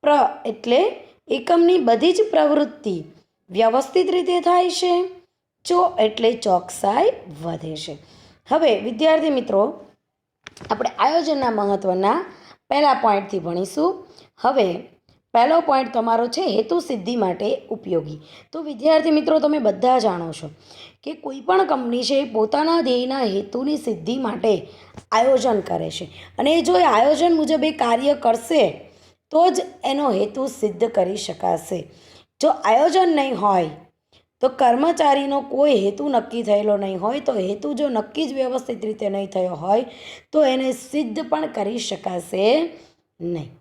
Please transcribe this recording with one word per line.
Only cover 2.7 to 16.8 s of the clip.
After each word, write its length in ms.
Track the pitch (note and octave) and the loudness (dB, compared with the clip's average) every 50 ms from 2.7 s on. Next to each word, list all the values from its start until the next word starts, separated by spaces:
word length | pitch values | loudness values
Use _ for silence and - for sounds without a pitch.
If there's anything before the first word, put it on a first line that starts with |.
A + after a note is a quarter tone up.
| - - - G#3+ F#3+ E3 - - - _ _ _ _ _ _ _ | -4 -10 -8 -6 -6 -6 -8 -14 -20 _ _ _ _ _ _ _
વ્યવસ્થિત 600 | F#3 F#3+ A3+ A3+ A3+ C4 C#4 - - F#4 F#4 - | -2 2 2 2 2 2 -2 0 0 0 2 2
રીતે 300 | F4+ F4+ F4 F4+ F4+ F4 | 0 0 0 0 -2 0
થાય 300 | - F4 F4 F4+ F4+ F4+ | 2 2 2 4 2 2
છે, 220 | F4 - - F4+ F4 F4 F4+ F#4 F#4 - _ _ _ _ _ _ _ _ _ | 0 -2 0 0 0 0 0 -4 -8 -16 _ _ _ _ _ _ _ _ _
ચો 320 | - F4 F4 F#4 E4+ - - | 0 2 2 2 2 2 2
એટલે 340 | A3 G#3+ G#3+ - A#3 A3+ A#3+ | 0 0 0 0 0 0 0
ચોકસાઈ 760 | A3+ - G#3+ F#3 F3 F3+ - - - - G3 G#3 B3+ E4+ A#4 C5+ - - F#3+ D#3 C#3+ D#3+ | 0 0 0 0 0 0 -4 -10 -4 -2 0 2 2 2 2 0 -2 -10 -18 -18 -12 -10
વધે 340 | E3+ E3 D#3+ E3 D#3+ D#3 | -8 -8 -8 -10 -10 -12
છે. 220 | D3+ D#3 - D3 D3 - _ - - - - _ _ _ - | -10 -12 -12 -14 -16 -18 _ -20 -20 -20 -20 _ _ _ -2
હવે 320 | C4 D#4+ E4+ D4 A3 G3 | 0 2 4 4 2 2
વિદ્યાર્થી 500 | G3+ A3 A#3 G#3+ D#4 D#4+ D#4+ D#4+ D4+ D#4+ | 0 -6 -4 0 2 4 4 4 2 2
મિત્રો, 500 | C#4+ C4 A#3+ - - G3 G#3 C4 D#4+ - - - _ _ _ _ _ _ _ _ _ _ _ - _ - - - | 0 0 -2 0 2 2 2 0 -2 -8 -18 -20 _ _ _ _ _ _ _ _ _ _ _ -20 _ -20 -6 -6
આપણે 200 | A3 G#3 - - - - | -4 -4 -4 -6 -2 0
આયોજનના 520 | G3 C4 D#4 E4+ D#4+ D4 D#4 C#4 C4 A#3+ | 0 2 2 2 0 0 -2 0 0 -2
મહત્વના 760 | A3+ G#3 G#3 G3+ G3+ G3 G3 F#3+ F3+ F#3 F#3+ G3+ A#3+ E4+ F#4+ - - - - - - _ _ _ | 0 0 0 0 -2 -2 0 -2 -2 0 0 0 0 0 -4 -8 -16 -20 -20 -20 -20 _ _ _
પહેલા 260 | C4 C#4+ D4 C#4+ C4 | 0 2 2 2 2
પોઇન્ટથી 440 | C4 - A3+ G#3 G3 G3 G3 - F#3+ | 2 2 2 0 0 -2 -4 -8 -6
ભણીશું. 680 | D#3+ E3+ E3+ F3 F#3 F#3+ - - D4+ F4 - - - - - - - _ _ _ | -6 -4 -4 -4 -6 -4 -4 -2 -2 -2 -2 -4 -12 -20 -20 -20 -20 _ _ _
હવે 480 | - A#3+ C4+ C4+ G#3+ F#3 E3+ F3 - - _ _ _ _ _ _ _ _ _ | -2 0 2 2 2 2 0 -4 -10 -14 _ _ _ _ _ _ _ _ _
પહેલો 260 | A#3 A#3 C#4 D#4+ E4+ | 2 4 4 4 2
પોઇન્ટ 320 | E4 E4 C#4 C4+ B3+ A3+ A#3 | 2 2 0 0 0 -2 -4
તમારો 340 | A#3+ A3+ A#3 A3+ A3+ A#3 | -4 0 0 0 0 0
છે 160 | A#3+ A#3+ - F#4+ | -2 -2 -2 -2
હેતુ 380 | E4+ G3 G3+ A3+ A3 E4+ F4 | 0 0 0 0 0 -2 -4